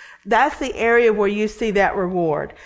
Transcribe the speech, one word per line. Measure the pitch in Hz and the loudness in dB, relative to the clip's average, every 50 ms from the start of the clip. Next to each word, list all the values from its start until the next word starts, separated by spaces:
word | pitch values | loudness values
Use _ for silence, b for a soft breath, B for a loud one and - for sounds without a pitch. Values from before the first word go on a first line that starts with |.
| B B B B - | B B B B -4
That's | 196 - 220 262 302 - - | 0 2 2 2 2 0 -4
the | 294 254 - | -6 -8 -4
area | - 220 233 233 240 240 226 214 | -2 0 2 4 4 4 4 2
where | 202 202 196 | 2 0 0
you | 208 208 214 | 0 0 -2
see | 208 - - 240 220 190 | -4 -4 -4 -4 -2 0
that | 202 196 - - | 0 0 0 0
reward. | 202 185 175 190 180 170 160 147 147 143 143 B B B | -2 -4 -2 -2 -2 -2 0 -2 -2 -4 -8 B B B